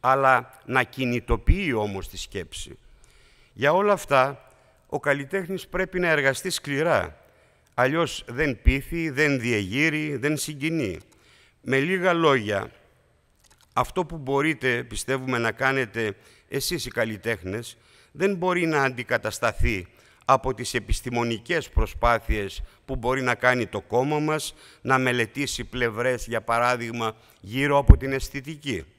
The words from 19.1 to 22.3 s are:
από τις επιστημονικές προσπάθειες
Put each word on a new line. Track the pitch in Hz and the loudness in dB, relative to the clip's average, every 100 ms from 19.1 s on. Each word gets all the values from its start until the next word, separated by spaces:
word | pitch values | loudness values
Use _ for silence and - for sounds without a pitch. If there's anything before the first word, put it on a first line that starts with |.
| 120 110 - 117 - 123 104 90 _ - _ | -2 -2 -2 -2 2 2 2 -6 _ -20 _
από | - 131 131 | 4 4 4
τις | 131 120 | -4 -2
επιστημονικές | 120 101 113 127 120 120 113 - 170 135 | -4 0 -2 0 0 0 -2 -2 -4 0
προσπάθειες | - 110 - 120 117 - | -2 -2 0 2 2 2